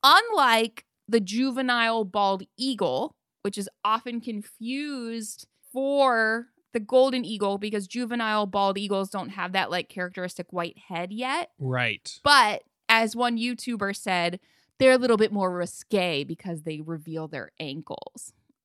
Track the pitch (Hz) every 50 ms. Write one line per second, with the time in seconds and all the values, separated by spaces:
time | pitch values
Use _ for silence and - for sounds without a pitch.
0 | - - 320 392 466 466 427 339 277 240 226 226 226 226 - - - _ _ _
1 | _ - 226 233 190 185 208 233 262 269 240 262 262 254 240 240 226 226 226 226
2 | 214 180 196 208 202 196 196 185 190 - _ - 254 269 247 196 196 143 127 131
3 | 240 320 _ _ _ _ _ _ - 202 - 208 196 - _ _ - 208 220 233
4 | - 247 240 233 233 247 220 208 208 - - - 226 240 262 277 294 294 285 254
5 | 233 226 226 226 214 208 - - - _ _ _ _ - - 262 269 277 285 285
6 | 269 262 240 226 220 220 226 233 240 _ _ _ _ _ - 233 208 - 254 254
7 | 262 269 247 254 240 175 220 196 202 196 202 196 208 214 214 208 190 185 - 240
8 | 247 220 240 240 226 214 214 214 208 196 196 202 196 196 190 202 208 196 202 196
9 | 196 190 - 190 185 - 196 202 175 180 185 190 156 98 175 180 - - - 196
10 | 180 180 180 190 180 180 - - 175 - 185 175 170 170 - - - - 185 165
11 | 175 185 208 226 247 262 285 339 349 - _ - 139 127 127 127 123 113 104 -
12 | - - - - - 285 294 269 226 214 185 - - _ _ _ _ - 226 226
13 | 226 214 226 233 247 240 233 226 233 247 247 - - 247 233 196 196 196 202 -
14 | - 202 185 175 170 175 175 190 _ _ _ _ _ _ _ - 262 262 254 254
15 | 247 247 226 202 220 - 208 202 190 185 180 175 175 - - - - - 214 196
16 | 180 175 156 139 147 - 160 - - 190 170 151 151 165 156 151 156 160 165 151
17 | 156 160 160 160 160 147 156 131 87 - _ - 156 139 139 165 - - - -
18 | - - - - - - _ _ _ _ _ _